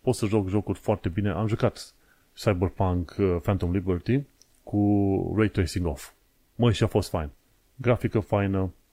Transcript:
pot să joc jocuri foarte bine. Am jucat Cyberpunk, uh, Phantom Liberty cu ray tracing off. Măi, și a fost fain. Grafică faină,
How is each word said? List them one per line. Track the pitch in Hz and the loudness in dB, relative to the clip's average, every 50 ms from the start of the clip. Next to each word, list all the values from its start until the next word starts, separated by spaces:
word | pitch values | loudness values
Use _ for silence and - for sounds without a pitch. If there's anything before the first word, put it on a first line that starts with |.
pot | - 127 120 | -2 -2 -2
să | - 117 | 0 0
joc | 98 107 107 95 92 | 0 2 0 0 0
jocuri | 98 104 - - 95 - | -2 -2 -2 -2 -6 -4
foarte | - - 107 - - 92 | -2 -2 -2 0 -2 -4
bine. | 85 107 101 104 | -4 -2 -2 -2
Am | 80 90 110 107 | -2 -2 -2 -2
jucat | 113 - - 113 - - - - - _ _ _ _ _ _ _ _ | -2 0 0 -2 -2 -4 -12 -20 -20 _ _ _ _ _ _ _ _
Cyberpunk, | - - 113 98 87 95 85 - - 98 90 90 90 82 - - - | -4 0 0 2 2 0 -2 0 0 0 0 2 0 -2 -4 -2 0
uh, | 101 92 87 85 | 0 2 2 0
Phantom | - 110 101 92 90 87 | 0 0 0 0 0 0
Liberty | 90 98 90 95 90 85 - - 120 143 139 - _ _ - _ _ _ _ | 0 -2 0 0 -2 -2 0 0 -2 -2 -2 -6 _ _ -20 _ _ _ _
cu | - 101 104 101 101 104 101 101 98 98 95 87 82 87 104 | -4 0 2 2 4 4 2 2 2 0 0 0 0 0 0
ray | 110 101 | 0 2
tracing | - 101 90 76 - 90 87 | 2 0 -2 -2 -2 -2 -2
off. | 82 71 - - - - _ _ _ _ _ _ _ _ | -2 -4 -6 -10 -16 -20 _ _ _ _ _ _ _ _
Măi, | - 120 120 101 | 2 2 2 4
și | - 113 | 2 0
a | 101 | 2
fost | - 104 90 - | 2 0 0 0
fain. | - 87 76 71 - _ _ _ _ _ _ _ _ | -4 -6 -6 -6 -10 _ _ _ _ _ _ _ _
Grafică | - 123 123 120 - - 113 - 110 | -4 0 0 0 2 0 0 -2 -2
faină, | 95 - 110 101 101 95 98 95 95 87 - _ _ _ | 0 0 0 0 0 0 0 0 -2 -2 -6 _ _ _